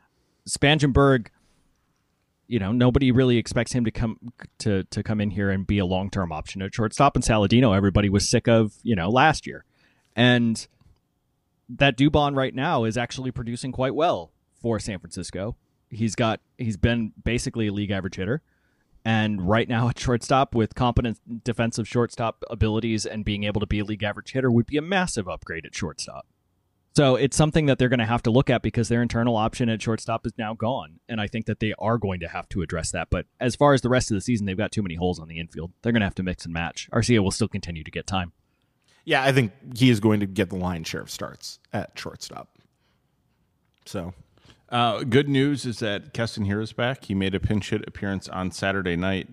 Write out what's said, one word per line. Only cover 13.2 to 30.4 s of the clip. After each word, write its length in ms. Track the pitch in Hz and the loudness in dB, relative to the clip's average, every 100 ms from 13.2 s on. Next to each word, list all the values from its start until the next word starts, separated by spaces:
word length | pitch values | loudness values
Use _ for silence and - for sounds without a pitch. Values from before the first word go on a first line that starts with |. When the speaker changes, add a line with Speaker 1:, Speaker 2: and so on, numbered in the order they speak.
| 131 | -8
Speaker 1:
producing 400 | 127 117 120 135 | -8 -8 -8 -6
quite 240 | 120 131 123 | -2 -2 0
well 360 | 170 104 82 _ _ _ | 0 0 -6 _ _ _
for 180 | 117 107 | -2 -2
San 200 | 117 95 | -4 -10
Francisco. 580 | 87 98 85 87 107 - _ _ _ | -10 -12 -10 -6 -8 -8 _ _ _
He's 260 | 107 113 107 | -2 -2 0
got, 240 | 113 104 _ - | 0 -2 _ -8
he's 200 | 117 95 | -6 0
been 360 | 120 117 107 - | 2 2 -2 -6
basically 440 | 113 120 127 117 107 | -4 -2 -2 -2 -2
a 60 | |
league 180 | 101 101 | -2 -2
average 240 | 98 90 - | -2 -4 -4
hitter. 260 | 95 151 - _ _ _ _ _ 113 | -2 -4 -6 _ _ _ _ _ 0
And 420 | 110 107 101 90 | 0 0 0 0
right 220 | 113 110 | 2 2
now 180 | 117 120 | 0 0
at 120 | - | -2
shortstop, 560 | - 120 - 135 135 117 | -2 -2 2 2 2 2
with 180 | 107 | 0
competent 720 | - 123 117 120 - - 117 | 0 0 2 -2 -4 -10 -8
defensive 440 | - 113 117 120 104 | -4 -2 -2 -2 -2
shortstop 560 | 120 117 - 113 - - | 0 0 -2 -6 -6 -6
abilities 560 | 107 110 110 113 107 107 | -2 0 0 0 -2 -4
and 180 | 110 | -6
being 200 | 104 101 | -4 -2
able 180 | 104 101 | -2 -4
to 60 | 104 | -2
be 120 | 104 | -2
a 60 | 101 | -4
league 180 | 104 | -4
average 280 | 107 104 - | -4 -6 -6
hitter, 200 | 135 131 | 0 4
would 140 | 117 113 | 4 2
be 120 | 147 | -2
a 40 | |
massive 480 | 165 196 175 - 90 | 0 0 0 -4 -6
upgrade 340 | 78 - 82 | -8 -10 -12
at 120 | - - | -10 -8
shortstop. 500 | 82 - - 67 - _ _ _ _ _ _ - | -8 -8 -12 -14 -18 _ _ _ _ _ _ 2
So 200 | 139 120 | 4 4
it's 200 | 135 - | 2 2
something 300 | 156 160 147 | 2 2 2
that 100 | 127 | 2
they're 100 | 127 | 2
gonna 180 | 123 110 | 2 0
have 180 | 117 | 0
to 80 | 117 | 2
look 180 | 120 - | 2 4
at, 140 | 117 | 0
because 260 | 110 - 113 | 0 -2 0
their 140 | 120 | 0
internal 340 | 120 117 120 110 | 0 0 0 0
option 320 | 110 - 120 | 0 -2 -2
at 100 | 110 | -2
shortstop 460 | 120 110 - 113 117 | -4 -4 -4 -6 -6
is 80 | |
now 160 | - | -8